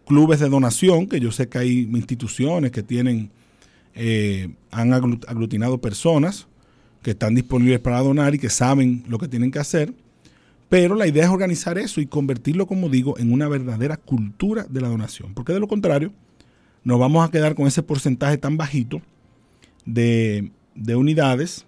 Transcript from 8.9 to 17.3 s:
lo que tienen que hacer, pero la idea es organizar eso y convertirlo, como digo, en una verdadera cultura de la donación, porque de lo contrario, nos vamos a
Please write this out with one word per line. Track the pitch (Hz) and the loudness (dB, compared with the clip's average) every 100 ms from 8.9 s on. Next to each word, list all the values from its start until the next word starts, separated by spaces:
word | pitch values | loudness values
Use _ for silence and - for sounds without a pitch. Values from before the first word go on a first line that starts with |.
| 123 120 | 0 -4
lo | 117 | -6
que | 151 | -4
tienen | 120 123 | -2 -2
que | 139 | -2
hacer, | 143 170 151 254 _ _ _ _ _ _ _ | -2 -2 -2 -6 _ _ _ _ _ _ _
pero | 185 175 208 | 4 4 2
la | 190 | 2
idea | 147 175 | 4 4
es | |
organizar | 185 185 170 - 170 | 2 0 -2 -4 -6
eso | 214 - | -4 -4
y | 139 | -4
convertirlo, | 151 139 123 135 165 196 | -4 -4 -4 -2 -2 -2
como | 190 170 | -2 0
digo, | 131 127 - | 0 0 -2
en | 120 | 0
una | 123 147 | 0 0
verdadera | 143 127 110 135 156 | -2 -4 -4 -4 -4
cultura | - 123 104 - 196 214 - | -4 -4 -4 -4 -4 -4 -6
de | 131 | -6
la | 127 | -4
donación, | 117 107 - 92 | -4 -6 -10 -14
porque | 101 123 | -10 -4
de | 185 | -4
lo | 208 | -2
contrario, | 214 202 143 160 - _ _ _ _ _ _ 127 | -2 0 0 -2 -8 _ _ _ _ _ _ 0
nos | 123 | 2
vamos | 127 160 | 4 4
a | 165 | 4